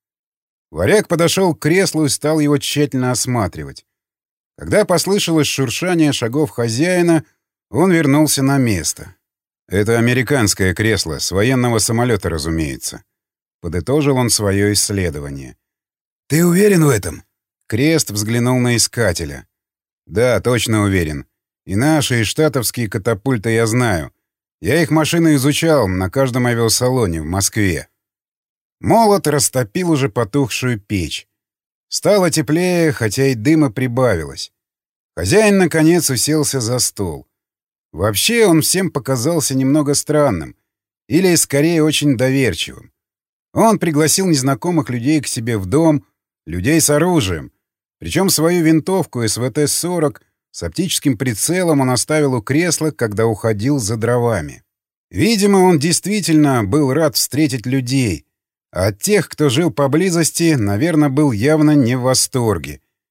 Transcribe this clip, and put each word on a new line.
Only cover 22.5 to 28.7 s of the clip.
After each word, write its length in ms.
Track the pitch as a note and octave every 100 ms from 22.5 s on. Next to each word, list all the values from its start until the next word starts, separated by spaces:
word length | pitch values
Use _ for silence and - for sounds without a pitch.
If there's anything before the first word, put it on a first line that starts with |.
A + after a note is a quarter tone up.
| C3+ A2+ - A2
катапульты 640 | A2+ A#2 G#2+ C#3 B2 A2+
я 140 | A2+ A2+
знаю. 460 | A#2+ A#2+ F2 C2+ - _ _ _ _
Я 220 | F2 D#3
их 80 | D3
машины 460 | D#3 D3+ E3+ E3 C#3+
изучал 500 | C3+ C#3+ E3 D3+ G2
на 240 | F#2 F#2
каждом 380 | C3+ C3+ B2+ B2
авиасалоне 760 | A#2 A2+ - B2 B2+ G2+ E2
в 40 | D#2
Москве". 640 | F#2+ - A2 G2+ D2+ - _ _ _ _ _ _ _ _